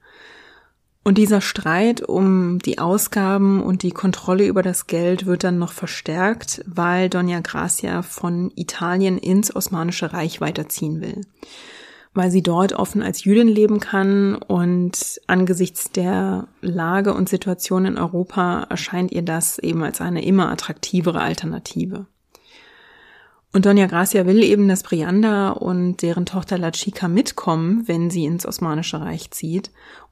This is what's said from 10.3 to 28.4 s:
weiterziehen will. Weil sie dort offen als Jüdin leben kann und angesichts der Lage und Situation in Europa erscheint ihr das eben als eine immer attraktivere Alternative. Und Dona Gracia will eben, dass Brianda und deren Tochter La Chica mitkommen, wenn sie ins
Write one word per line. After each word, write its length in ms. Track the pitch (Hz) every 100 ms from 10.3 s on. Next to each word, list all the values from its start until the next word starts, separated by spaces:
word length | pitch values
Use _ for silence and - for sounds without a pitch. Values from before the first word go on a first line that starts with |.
| -
weiterziehen 600 | 156 151 151 - 156 156
will. 200 | - - 196 _ - - - - - - -
Weil 200 | - 180
sie 100 | 185
dort 300 | 175 170 190
offen 300 | - 196 202
als 200 | - -
Jüdin 240 | 190 214 233
leben 320 | 214 214 208
kann 560 | - 196 196 202 196
und 840 | - - 180 175 180 180 - - - -
angesichts 640 | 185 185 180 180 - -
der 560 | - 180 185 190 185 - _
Lage 540 | 180 175 165 190 196
und 140 | - 190
Situation 580 | 180 - 180 - 185 190
in 100 | -
Europa 720 | 170 175 185 - 180 170 -
erscheint 440 | 175 - 180 180
ihr 100 | -
das 380 | 175 165 160 -
eben 240 | - 165
als 160 | 156 -
eine 240 | 180 175
immer 260 | - 190 170
attraktivere 720 | 156 - 156 - 180 175 165
Alternative. 840 | 156 165 160 156 - - 185 202 196 _ _ - _ - - - - - - - _ _ _
Und 140 | 196 202
Dona 200 | 202 190
Gracia 400 | 170 190 202 180
will 160 | 208
eben, 260 | 220 208 202
dass 160 | 190
Brianda 640 | - 170 156 190 220 208 196
und 520 | - - 180 180 180
deren 240 | 170 175 175
Tochter 320 | 190 160 185
La 120 | 165
Chica 380 | 165 - - 180
mitkommen, 760 | 180 285 - - 160 165 220 226
wenn 240 | 170 170
sie 140 | 170
ins 220 | 151 170